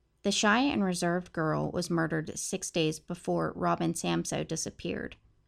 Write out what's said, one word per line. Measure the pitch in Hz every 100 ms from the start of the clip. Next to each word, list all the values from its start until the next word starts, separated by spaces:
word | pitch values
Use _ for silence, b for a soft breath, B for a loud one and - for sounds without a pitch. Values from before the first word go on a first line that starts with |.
| _ _
The | 202
shy | 202 214 226
and | 285 -
reserved | 190 180 175 175 175
girl | - 156 151 151
was | - 170
murdered | 170 160 160 160 -
six | - 190 -
days | 180 156 156
before | - 175 - 175 160
Robin | - 175 170 170
Samsoe | 165 175 170 165 - 156
disappeared. | 160 - - 175 - - - _ _